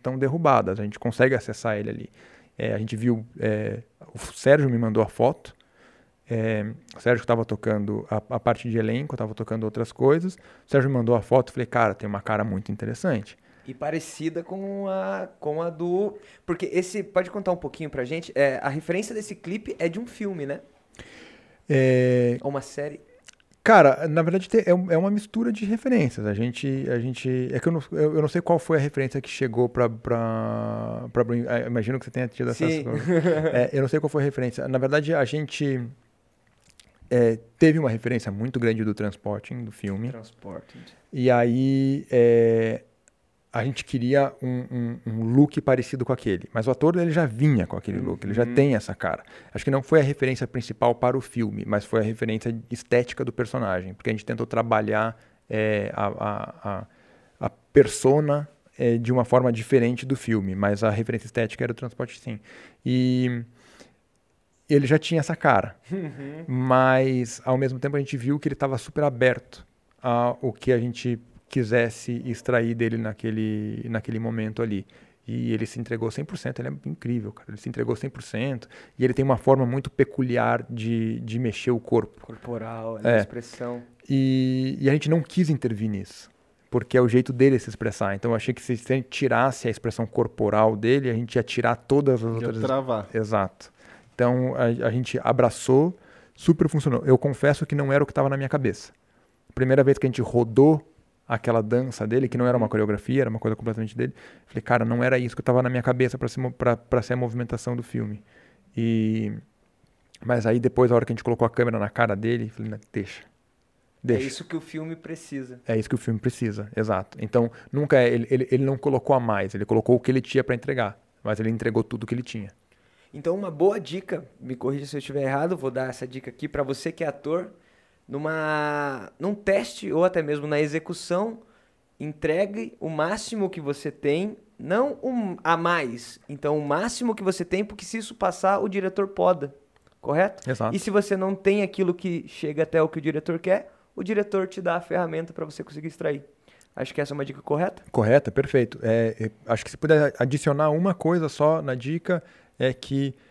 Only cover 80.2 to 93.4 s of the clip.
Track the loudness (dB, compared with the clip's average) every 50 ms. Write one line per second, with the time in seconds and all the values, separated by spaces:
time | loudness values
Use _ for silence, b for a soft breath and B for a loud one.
80.2 | -2 0 2 2 2 2 2 0 -2 -6 -8 -6 -4 -2 -2 0 0 -2 -4 -6
81.2 | -6 -6 -4 -2 -2 -2 -4 -2 -2 0 0 0 0 2 2 2 2 0 -8 -20
82.2 | -20 -20 -20 -18 -12 -10 -10 -10 -10 -10 -12 -10 -8 -10 -8 -2 2 4 4 4
83.2 | 4 2 -4 -12 -12 -12 -12 -10 -8 -8 -8 -10 -12 -16 -20 _ _ 0 2 2
84.2 | 4 4 4 4 2 2 0 0 -2 -4 -4 0 2 2 2 4 2 2 2 2
85.2 | 0 -2 0 0 2 2 2 0 0 -2 -2 -2 -4 -4 -4 -4 -8 -10 -16 -20
86.2 | -20 -20 _ _ _ _ _ _ _ -2 -2 -2 -2 4 4 4 6 6 6 4
87.2 | 4 4 2 6 6 6 6 4 0 -4 -10 -6 -6 -6 -4 -2 -2 -2 -2 -2
88.2 | -2 -2 -2 0 0 -4 -6 -6 -4 -6 -6 -6 -2 -2 -2 -2 -2 -4 -6 -2
89.2 | 0 2 2 4 2 2 0 -2 -4 -4 -4 -2 -4 -6 -4 -4 -6 -4 0 0
90.2 | 0 0 0 0 0 2 4 4 4 4 4 2 2 2 2 2 2 0 -2 -2
91.2 | -4 -2 -2 -2 -2 -2 -4 -2 0 0 0 -2 _ 0 2 2 4 4 2 2
92.2 | 2 -2 -4 -2 -4 -4 -4 -2 -2 0 0 -2 -2 -2 -4 -4 -4 -4 -4 -4
93.2 | -2 0 0 0